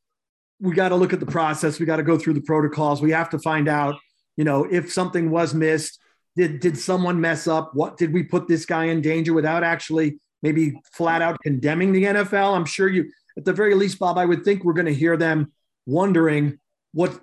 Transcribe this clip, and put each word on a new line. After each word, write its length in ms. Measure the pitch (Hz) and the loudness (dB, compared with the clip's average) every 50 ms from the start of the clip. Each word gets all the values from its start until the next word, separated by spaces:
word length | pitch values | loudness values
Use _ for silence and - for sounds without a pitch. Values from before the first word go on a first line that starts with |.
| _ _ _ _ _ _ _ _ _ _ _ _ | _ _ _ _ _ _ _ _ _ _ _ _
"We 140 | 196 185 165 | -4 0 0
gotta 200 | 180 185 185 180 | 2 2 2 4
look 160 | 180 185 175 185 | 2 2 2 0
at 80 | 180 | -2
the 60 | - | -4
process. 520 | - 143 165 160 156 156 151 170 156 147 - | -4 -2 0 0 0 -2 -2 -2 -4 -2 -2
We 80 | 170 | -2
gotta 160 | 151 160 156 156 | -2 0 0 2
go 140 | 160 165 | 2 0
through 180 | 156 160 160 156 | 2 2 0 -2
the 60 | 143 | -2
protocols. 640 | - - 160 156 151 147 151 151 156 147 147 135 147 | 0 0 0 2 2 0 0 0 0 0 0 2 2
We 80 | 156 | 2
have 200 | 160 160 165 - | 2 2 0 -2
to 80 | - 147 | -4 -4
find 300 | - 160 156 156 147 156 | -2 -2 0 0 0 0
out, 280 | 151 147 147 143 147 - - _ _ _ _ _ _ | 0 0 0 -2 -4 -6 -12 _ _ _ _ _ _
you 80 | - 156 | -2 0
know, 200 | 151 139 139 151 - | 0 2 0 0 0
if 220 | 185 175 170 175 - | 0 -2 -2 -2 -4
something 380 | 190 185 180 - 175 165 160 | -4 -4 -2 -2 -2 -2 0
was 240 | 156 170 170 147 127 | 0 0 0 0 0
missed. 440 | 160 156 156 156 151 151 - - - _ _ _ _ _ _ _ | 0 0 2 0 0 -2 -6 -12 -16 _ _ _ _ _ _ _
Did, 260 | 170 180 160 151 139 | 0 0 0 0 -2
did 180 | 135 175 160 123 | -2 -2 -2 -2
someone 420 | - - 185 185 180 175 175 170 | -2 -2 0 0 0 0 0 0
mess 260 | 165 165 160 151 - | 0 0 0 -2 -2
up? 260 | 170 160 160 160 160 - | 0 0 0 -2 -2 -2
What, 240 | 139 160 214 - - | -4 -4 -4 -2 -2
did 120 | 175 160 | -2 0
we 120 | 151 180 160 | 0 -2 -2
put 260 | - - 180 170 - | 0 -2 -2 0 0
this 160 | 170 160 160 | 0 0 0
guy 200 | - 180 160 165 | -2 -2 -2 0
in 180 | 165 165 160 143 | 0 0 0 0
danger?" 320 | 156 160 165 160 160 165 | 0 0 0 0 0 2
without 280 | 160 147 156 165 170 170 | 2 2 2 0 0 0
actually 560 | 165 165 160 - - 156 160 160 151 151 - _ _ _ _ - | 0 -2 -2 -4 -4 -2 0 0 0 -2 -6 _ _ _ _ -4
maybe 300 | 156 156 160 160 147 127 - - _ - | -2 0 0 0 0 -2 -6 -12 _ -8
flat 300 | - 165 165 165 165 165 | -4 -2 0 0 0 0
out 160 | 170 165 - - | -2 -2 -4 -4
condemning 500 | 156 143 127 127 147 160 165 185 196 190 | -4 -2 0 0 -2 0 0 0 2 2
the 140 | 190 190 | 2 2
N 100 | 202 196 | 2 2
F 160 | 208 202 196 208 | 0 0 0 0
L. 220 | 196 196 202 196 | 0 2 2 2
I'm 100 | 180 170 | 0 -2
sure 240 | 143 - - 190 190 | -4 -2 0 0 0
you, 220 | 190 185 151 - - _ _ _ _ | 2 0 -2 -2 -8 _ _ _ _
at 80 | - 147 | -6 -4
the 80 | 190 185 | -2 0
very 220 | 185 214 208 202 | 0 2 2 4
least, 240 | 190 202 190 - - | 2 2 0 -2 -2
Bob, 180 | 190 180 170 | -2 0 0
I 80 | 180 180 | 2 2
would 200 | 170 175 160 - | 2 0 2 2
think 200 | 202 208 190 185 | 0 0 2 0
we're 80 | 175 160 | 0 0
gonna 200 | 170 175 160 147 | 0 0 0 0
hear 240 | 131 147 170 165 | 0 2 2 2
them 360 | 156 165 160 160 156 147 - _ _ _ _ _ _ _ | 2 2 0 2 0 -2 -2 _ _ _ _ _ _ _
wondering 720 | 127 131 165 190 202 185 165 160 160 151 147 147 147 143 - _ _ _ _ _ _ - | -4 -2 0 2 2 2 4 4 2 2 2 0 -2 -2 -6 _ _ _ _ _ _ -4
what, 280 | 151 180 180 180 - | -2 -2 -2 -2 -8